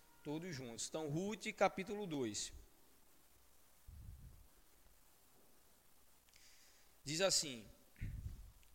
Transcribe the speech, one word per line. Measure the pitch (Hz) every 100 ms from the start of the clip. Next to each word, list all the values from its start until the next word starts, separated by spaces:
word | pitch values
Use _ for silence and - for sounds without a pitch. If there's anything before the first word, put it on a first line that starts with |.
| - -
todos | 151 151 180
juntos. | 139 127 113 -
Então, | 160 156
Ruth, | 151 196 220 226 -
capítulo | 196 - 185 208 202
dois. | 147 117 104 - - - - - - - - - - - - - - - - - - - - - - - - - - - - - - - - - - - - - - - - - - - - - - 135
Diz | 156
assim: | 190 - 151 120 101 - - - - - - - - - -